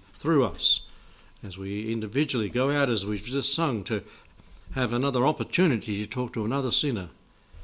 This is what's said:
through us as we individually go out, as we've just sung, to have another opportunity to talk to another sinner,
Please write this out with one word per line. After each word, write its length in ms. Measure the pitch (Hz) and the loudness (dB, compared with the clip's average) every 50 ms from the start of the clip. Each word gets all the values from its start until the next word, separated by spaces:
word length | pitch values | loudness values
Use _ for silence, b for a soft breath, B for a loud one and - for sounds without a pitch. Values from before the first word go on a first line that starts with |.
| - - - | -12 -18 -16
through 300 | - - 151 165 143 123 | -4 0 2 4 4 4
us 360 | 95 - - - - - - B B B B B B B B B B B - | 2 0 2 2 2 2 2 B B B B B B B B B B B -12
as 140 | - 98 90 | -12 -10 -8
we 360 | 98 98 98 101 104 110 110 | -6 -4 -4 -2 -2 -2 -2
individually 560 | 117 113 107 101 107 135 156 - - 120 107 95 | -2 -2 -2 -2 0 0 0 0 0 0 -2 0
go 220 | - 123 131 139 | 0 0 0 2
out, 200 | 147 147 139 127 | 2 2 2 2
as 160 | 117 101 98 | 2 0 0
we've 160 | 104 107 101 | -2 -4 -4
just 320 | - 120 131 139 123 - - | -4 -4 -4 -2 -2 0 0
sung, 300 | 165 165 147 123 104 95 | 0 0 0 0 -2 -2
to 180 | - 113 101 B B B B B B B B B B B B B B - | -2 -2 -4 B B B B B B B B B B B B B B -2
have 180 | 131 127 107 | -2 0 0
another 320 | 120 123 135 143 127 123 127 | 0 0 0 2 2 4 4
opportunity 800 | 147 147 - 120 - - 170 185 165 127 104 - 113 104 101 107 | 4 2 0 -2 -2 2 4 4 4 4 2 0 -2 -4 -4 -4
to 60 | - | -4
talk 220 | - 127 127 120 | -4 -4 -4 -2
to 120 | - 113 104 | -2 -2 -2
another 280 | 113 131 139 131 123 | 0 0 0 0 0
sinner, 380 | - - 156 147 120 101 90 82 - - - b b b b b b b | 0 0 0 0 -2 -2 -4 -6 -10 -18 -20 b b b b b b b